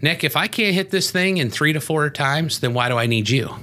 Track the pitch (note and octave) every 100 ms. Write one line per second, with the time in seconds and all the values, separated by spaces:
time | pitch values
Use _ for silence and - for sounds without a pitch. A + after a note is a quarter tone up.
0 | C#3+ E3 D3+ D3+ G3+ - G#3+ F#3 F#3+ F#3+
1 | F3 F#3 F#3 F#3 B2+ - D3+ D3+ - D#3
2 | D3 - C#3 D3 D#3+ - B2+ A#2+ B2 A#2+
3 | A#2 A#2 G#2 C3 G2+ -